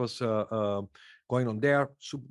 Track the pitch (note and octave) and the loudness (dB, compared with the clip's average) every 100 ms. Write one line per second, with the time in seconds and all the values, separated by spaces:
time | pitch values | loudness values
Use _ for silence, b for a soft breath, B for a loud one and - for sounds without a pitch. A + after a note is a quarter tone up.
0 | A#2+ - A#2+ A2 G2+ A2+ G#2 G2+ G2+ B | -4 -2 0 0 0 0 0 0 -4 B
1 | B B - B2 B2 A2 C#3 C#3+ C#3 - | B B -2 0 0 0 2 4 2 -4
2 | - C#3+ - | -12 -10 -10